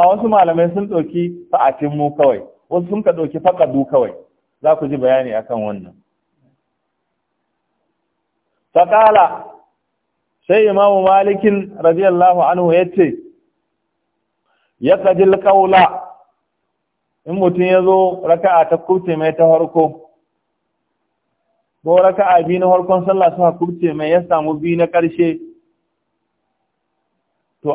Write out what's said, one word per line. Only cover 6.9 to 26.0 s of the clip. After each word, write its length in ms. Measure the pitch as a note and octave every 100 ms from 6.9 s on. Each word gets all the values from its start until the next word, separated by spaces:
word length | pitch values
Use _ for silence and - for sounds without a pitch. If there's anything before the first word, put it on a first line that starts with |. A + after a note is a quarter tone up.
| _ _ _ _ _ _ _ _ _ _ _ _ _ _ _ _ _ _
Faƙala, 720 | E3 F3 G#3+ A3 G#3 E3 - - - _ _ _ _ _ _ _ _ -
sai 200 | G#3 G#3+
Imamu 320 | G3 G3+ G3
Malikin 680 | F#3+ G3 G3+ G3 G#3+ G3+ F#3+ -
radiyallahu 600 | E3 E3 G3 F3 F3+ F3+ D3+
anhu 240 | F3+ F3
ya 120 | E3+ F3+
ce, 320 | F#3+ D#3 - - _ _ _ _ _ _ _ _ _ _ _ _ _ _ -
"Yaqdil 640 | C3 G3 F#3+ F3+ F#3+ F#3+
qawla," 560 | G3 G3 F#3+ F#3+ E3+ - - - _ _ _ _ _ _ _ _ _ _ D#3
in 100 | F#3+
mutum 260 | F3+ F3+
ya 200 | F3+ F#3
zo 380 | F#3 F#3+ F#3 E3+ E3+
raka'a 440 | E3+ F#3 E3+ D#3
ta 80 | E3
kubce 380 | - F#3 F3+ D#3
mai 140 | D#3+ D#3+
ta 100 | E3
farko, 640 | D#3+ E3 E3 D3+ - - _ _ _ _ _ _ _ _ _ _ _ _ _ _ _ _ _
ko 120 | D#3 F3+
raka'a 460 | F#3+ F#3+ G3 F3 E3
biyu 120 | F3+
na 80 | F3+
farkon 380 | F#3 F3+ F#3 F3
sallah 240 | F#3+ E3+ E3+
suka 160 | F3 E3+
kubce 340 | F3 E3+ E3+
mai 160 | D3+ D3+
ya 120 | F3+ F3
samu 260 | E3 D#3
biyu 240 | D3+ E3+ E3+
na 80 | E3
ƙarshe, 520 | E3+ E3+ E3 E3+ E3 - - _ _ _ _